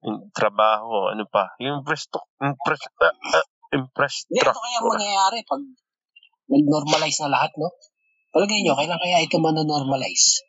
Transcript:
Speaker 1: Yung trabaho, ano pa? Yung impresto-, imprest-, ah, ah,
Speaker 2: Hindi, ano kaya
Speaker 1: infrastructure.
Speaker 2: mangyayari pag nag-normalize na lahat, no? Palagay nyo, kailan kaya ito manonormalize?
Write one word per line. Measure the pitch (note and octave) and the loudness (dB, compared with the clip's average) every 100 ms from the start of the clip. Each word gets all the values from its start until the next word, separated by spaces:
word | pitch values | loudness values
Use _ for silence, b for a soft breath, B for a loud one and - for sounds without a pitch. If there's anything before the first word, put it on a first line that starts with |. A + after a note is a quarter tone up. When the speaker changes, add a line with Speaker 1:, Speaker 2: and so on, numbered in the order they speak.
| - | -6
Speaker 1:
Yung | G#2+ G#2 | -8 -10
trabaho, | - G#2+ G#2 G#2+ G#2+ A2+ A2 F#2+ | -2 -2 2 2 2 -2 -2 -2
ano | G#2 G#2 | -4 -2
pa? | G#2+ F#2 - | -2 -2 -4
Yung | B2+ C#3+ C#3 | -6 -6 -4
impresto-, | D#3 - - - _ | -6 -6 -10 -12 _
imprest-, | C#3 C#3 - D3+ - _ | -6 -4 -4 -4 -6 _
ah, | E3 | 0
ah, | - - - - _ _ | 0 0 0 0 _ _
Speaker 2:
Hindi, | C#3+ | -4
ano | |
kaya | |
Speaker 1:
infrastructure. | C3 - C#3 - - F#3 B3+ - - - | -4 -4 -4 -4 -4 0 2 0 -2 -2
Speaker 2:
mangyayari | A3+ G#3+ G#3 G3 F#3+ A#3 - | 0 -2 -2 2 2 0 -6
pag | C4+ C#4 C4 _ _ _ _ _ _ _ | -6 -8 -18 _ _ _ _ _ _ _
nag-normalize | C#3 D3 D3+ D3 D#3 D#3 C#3+ | 2 4 2 2 0 0 -2
na | D3+ | -2
lahat, | C3 D3 - | 0 0 -2
no? | D#3+ - _ _ _ _ _ | -8 -8 _ _ _ _ _
Palagay | D#3 G3+ G#3+ | 0 2 0
nyo, | F3+ C3+ | 2 2
kailan | D#3 E3+ | 0 -2
kaya | F3+ F3+ | 0 0
ito | D#3+ F3 | 2 2
manonormalize? | D#3+ D#3 D#3 C#3+ C3+ C3 F#2+ - - - | 2 2 0 0 0 -2 -2 2 2 2